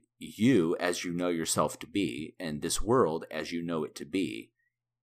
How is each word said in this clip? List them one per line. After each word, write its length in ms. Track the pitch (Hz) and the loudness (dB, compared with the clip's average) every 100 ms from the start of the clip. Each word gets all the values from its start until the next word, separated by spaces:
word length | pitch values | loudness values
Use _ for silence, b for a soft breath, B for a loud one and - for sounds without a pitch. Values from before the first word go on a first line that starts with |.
| _ _ | _ _
you, 600 | 80 - 117 113 82 87 | -12 2 4 6 4 2
as 240 | 90 87 | 0 -2
you 80 | 90 | -4
know 140 | 87 90 | -2 0
yourself 500 | 85 82 87 76 - | 0 0 2 0 -2
to 80 | - | -6
be, 480 | 98 82 62 80 - | -2 -2 -2 -8 -8
and 220 | 82 73 | -8 -4
this 200 | 82 - | -2 0
world, 440 | 98 127 87 80 - | 4 4 4 2 -4
as 220 | 78 78 | -6 -4
you 100 | 85 | -4
know 220 | 85 82 | -2 -2
it 100 | 73 - | -4 -8
to 100 | - | -4
be, 460 | 95 78 55 53 _ _ _ _ _ | -2 -2 -4 -12 _ _ _ _ _